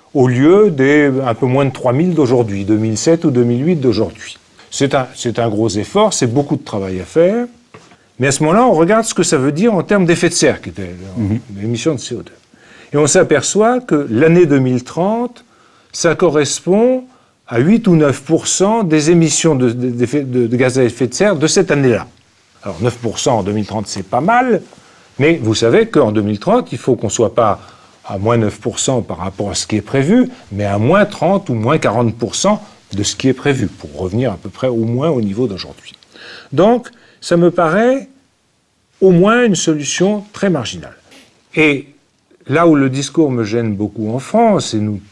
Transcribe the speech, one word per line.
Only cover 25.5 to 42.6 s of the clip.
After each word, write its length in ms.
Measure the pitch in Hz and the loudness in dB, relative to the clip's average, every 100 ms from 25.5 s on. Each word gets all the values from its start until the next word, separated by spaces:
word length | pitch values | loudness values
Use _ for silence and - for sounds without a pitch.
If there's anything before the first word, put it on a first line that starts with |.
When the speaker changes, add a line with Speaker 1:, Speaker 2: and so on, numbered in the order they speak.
Speaker 1:
savez 320 | 107 113 175 220 | 0 2 2 2
qu'en 260 | 156 120 | 2 2
deux 120 | 104 | 0
mille 160 | 104 104 | -2 -4
trente, 320 | - 240 240 | 0 -2 -2
il 80 | 123 | -6
faut 160 | - 127 | -2 -2
qu'on 140 | 104 | -2
soit 260 | - 110 - | -2 0 2
pas 240 | 110 92 - - _ _ | 0 -2 -8 -20 _ _
à 140 | - 101 | -12 -4
moins 200 | 104 120 | 0 0
neuf 220 | 107 - | 0 -4
pour 200 | 120 - | -8 -4
cent 240 | - 127 | -2 -2
par 140 | 98 87 | -4 -8
rapport 340 | 95 - 101 | -10 -8 -8
à 20 | |
ce 140 | - - | -6 -4
qui 80 | 107 | -4
est 60 | |
prévu, 480 | 98 135 135 240 247 - - | -2 -2 2 2 2 -4 -14
mais 140 | 101 104 | -6 -4
à 140 | 101 | -2
moins 260 | 113 190 208 | 2 2 2
trente 460 | - 160 196 175 | 0 -2 -2 -2
ou 20 | |
moins 240 | 120 113 160 | -4 0 0
quarante 380 | 131 107 117 117 | 0 0 -2 -2
pour 180 | 107 | -6
cent 300 | - 190 208 - - _ | -2 -2 -2 -6 -20 _
de 100 | 98 | -6
ce 120 | - - | -6 -2
qui 120 | 135 | -2
est 60 | |
prévu, 340 | 131 143 135 98 | 0 -2 -2 -4
pour 280 | - 76 71 | -8 -16 -10
revenir 360 | 92 107 127 | -6 -2 -4
à 60 | 90 | -6
peu 120 | 101 | -12
près 200 | - 131 | -6 -4
au 160 | 117 113 | -2 -2
moins 240 | 123 156 | -2 -2
au 120 | 135 | -2
niveau 240 | 104 98 123 | -2 -4 -4
d'aujourd'hui. 480 | 90 - - - - _ - - - - | -6 -14 -18 -20 -20 _ -20 -20 -20 -8
Donc, 360 | 135 202 240 - - _ _ | 2 2 2 -2 -20 _ _
ça 160 | - 175 | -2 2
me 140 | 175 | 2
paraît 580 | 175 165 180 240 269 - _ _ _ _ _ _ _ _ _ | 2 0 2 0 0 -6 _ _ _ _ _ _ _ _ _
au 80 | 190 | 4
moins 340 | 175 196 240 | 6 4 4
une 120 | 240 175 | 2 0
solution 680 | - 151 139 - 185 208 202 | -2 -2 -4 -2 -2 -2 -8
très 180 | - 196 | -4 -2
marginale. 440 | 156 104 87 73 - _ - _ _ _ - | -2 -4 -10 -16 -20 _ -20 _ _ _ 0
Et 320 | 156 139 - _ _ _ _ _ - | 0 0 -6 _ _ _ _ _ -4
là 200 | 139 | 2